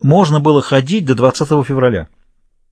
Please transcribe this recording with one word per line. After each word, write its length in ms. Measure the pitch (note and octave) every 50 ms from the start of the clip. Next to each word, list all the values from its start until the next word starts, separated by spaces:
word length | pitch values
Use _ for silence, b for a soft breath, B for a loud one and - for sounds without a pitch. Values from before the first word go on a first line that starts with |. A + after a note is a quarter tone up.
можно 380 | - C3+ D#3+ F#3+ F#3+ D3 D3+ D3+
было 220 | C#3+ D#3 D3+ C#3
ходить 440 | - - C#3+ C3+ C3 C#3 G3+ A3 E3+
до 100 | C3 B2+
двадцатого 480 | A2 B2 C3 - - D#3 C#3+ D#3 D3 B2+
февраля. 440 | C#3 C#3 C3 B2+ B2 A2 F2 D2+ - _ _ _ _ _ _ _ _ _ _ _ _